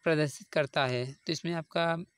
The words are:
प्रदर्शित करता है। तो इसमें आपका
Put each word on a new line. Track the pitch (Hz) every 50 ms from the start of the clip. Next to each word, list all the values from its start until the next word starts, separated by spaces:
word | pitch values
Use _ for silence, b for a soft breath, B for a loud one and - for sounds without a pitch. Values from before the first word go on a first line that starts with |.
| -
प्रदर्शित | 175 160 151 151 139 - - - _
करता | - 160 147 135 - 156 135
है। | 127 127 123 123 135 139 _ _
तो | -
इसमें | 165 - - 170 170
आपका | 165 156 _ - 170 170 165 165 165 180 _ _